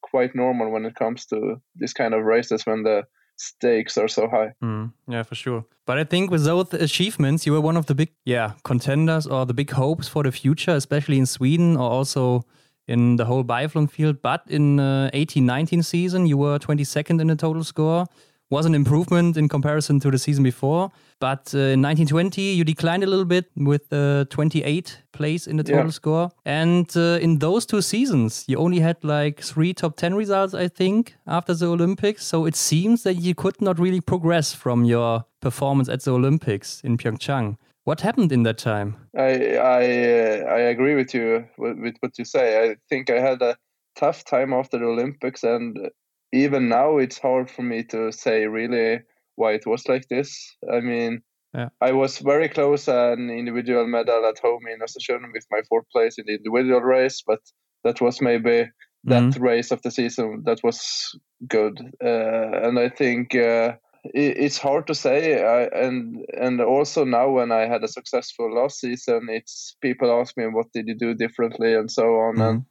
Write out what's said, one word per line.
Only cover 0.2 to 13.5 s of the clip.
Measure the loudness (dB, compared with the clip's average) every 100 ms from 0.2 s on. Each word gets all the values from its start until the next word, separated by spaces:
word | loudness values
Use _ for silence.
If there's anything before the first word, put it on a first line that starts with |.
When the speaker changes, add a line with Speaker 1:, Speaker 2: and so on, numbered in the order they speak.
| -2
Speaker 1:
normal | 0 -2 0 -2
when | -4 -6
it |
comes | -4 -4 -4 -6
to | -4 -4 -6 _ -10
this | -8
kind | -4 0
of | 0
races | 2 0 0 -4 -2
when | -2
the | 0 0 -2 _ _ -18
stakes | -18 _ 0 0 0 -2
are | -2
so | 0 0
high. | 0 -2 -4
Speaker 2:
Mm, | -6 -6 -8 -12 -8
yeah, | -8
for | -6 -8
sure. | -6 -8 -8 _ -4
But | -4
I |
think | 0 0 0
with | 0
those | 2 0 0
achievements, | -2 -2 0 -2 0 0 2 2
you |
were | 2
one | 2 0
of | 0
the |
big, | -2 -2 _
yeah, | -2 -2 -2 -6
contenders | -2 -2 0 0 2 0 0
or | -2 -2
the |
big | -2 -2
hopes | 0 0 0 -4
for | -2
the | -2
future, | 0 0 0 2 0
especially | 2 -2 2 2
in | 2
Sweden | 2 0 4 4 4
or | 2
also | 0 0 0 2 2 -2 _ _ _ -4
in | 2 4 4
the |
whole | 2 0
biathlon | 0